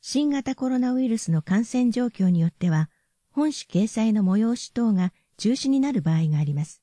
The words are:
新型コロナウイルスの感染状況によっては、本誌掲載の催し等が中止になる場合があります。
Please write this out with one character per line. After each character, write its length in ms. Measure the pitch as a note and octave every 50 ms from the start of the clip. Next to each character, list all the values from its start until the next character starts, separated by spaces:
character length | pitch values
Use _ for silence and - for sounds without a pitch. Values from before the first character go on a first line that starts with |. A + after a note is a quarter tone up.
新 300 | - - - C4 D4 D4
型 240 | C#4+ C#4 C4 C4 C4
コ 140 | - C4 B3+
ロ 100 | B3+ B3+
ナ 140 | B3 B3+
ウ 100 | B3+ B3+
イ 60 | C4 B3
ル 100 | A3+ A3
ス 140 | - -
の 100 | E3 D#3+
感 220 | - - F#3 G3+ A#3
染 260 | - - B3+ B3 A#3+
状 160 | A3 B3 B3
況 220 | A#3+ - - F#3+ F#3
に 100 | F3+ E3+
よ 80 | E3
っ 40 | E3+
て 180 | _ _ - F3
は、 180 | D#3+ D#3 D#3 - _ _ _ _ _ _ _ _
本 180 | _ C#4 D4 D#4
誌 160 | C#4+ - -
掲 220 | _ - F3 G#3 A3
載 240 | - A3+ A3 A3+
の 100 | G#3+ G#3+
催 320 | G3 F#3 F#3 G#3 A3 A3+ A#3+
し 180 | B3 - -
等 200 | _ B3 A#3+ A3+
が 200 | G#3 F#3 F3+ F3+ _ _ _ _ _ -
中 160 | - G3+ B3+
止 140 | C4+ - C4+
に 120 | C4+ C4+
な 100 | C4 C#4+
る 100 | C4+ A3
場 140 | D3 D#3+ D#3+
合 120 | D#3+ E3
が 120 | D#3 D3+ D3
あ 60 | D3+
り 100 | C#3+ C#3+
ま 100 | C#3+ D3+
す。 160 | - - _